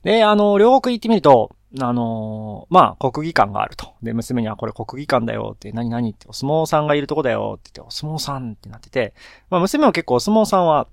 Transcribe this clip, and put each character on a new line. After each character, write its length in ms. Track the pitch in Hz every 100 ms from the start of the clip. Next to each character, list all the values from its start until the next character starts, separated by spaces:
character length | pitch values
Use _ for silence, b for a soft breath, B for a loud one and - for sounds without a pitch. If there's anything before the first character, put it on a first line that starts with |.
で、 200 | 180 220 214
あ 100 | 208
の、 220 | 208 202
両 240 | 220 262
国 160 | 254 240
行 20 |
っ 20 |
て 60 | 226
み 80 | 220
る 60 |
と、 300 | 151 127 107 - _ 143
あ 100 | 127
の、 760 | 120 117 113 110 107 110 101 -
ま 280 | 180 117 -
あ、 120 | 135
国 160 | 151 160
技 60 |
館 180 | - 101
が 100 | 101
あ 40 | 104
る 100 | -
と。 180 | - _
で、 100 | 113
娘 280 | 113 113 127
に 60 | 110
は、 80 | 104
「こ 100 | 113
れ 60 |
国 280 | - 113 131
技 40 | 143
館 180 | 127 117
だ 80 |
よ」 200 | 110 110 107
っ 20 |
て、 140 | 101
「何、 160 | 113 117
何？」 220 | 117 117
っ 20 |
て、 140 | - -
「お 40 |
相 180 | - 135
撲 160 | 156 160
さ 120 | 156
ん 60 | 151
が 60 |
い 80 | 147
る 60 | 143
と 80 | 147
こ 80 |
だ 80 | 135
よ」 260 | 110 107 104
っ 40 |
て 100 | -
言 100 | -
っ 20 | 92
て、 20 |
「お 40 |
相 220 | - 151
撲 60 | 156
さ 180 | 147 135
ん？」 140 | 120
っ 20 | 104
て 140 | 104
な 80 | 107
っ 20 |
て 100 | -
て、 240 | 131 107 B B B B
ま 80 | 185
あ、 40 |
娘 240 | 185 294 277
も 60 |
結 140 | - -
構 100 | 123
お 40 |
相 160 | 202 220
撲 100 | 214
さ 120 | 190
ん 100 | 175
は 200 | 147 -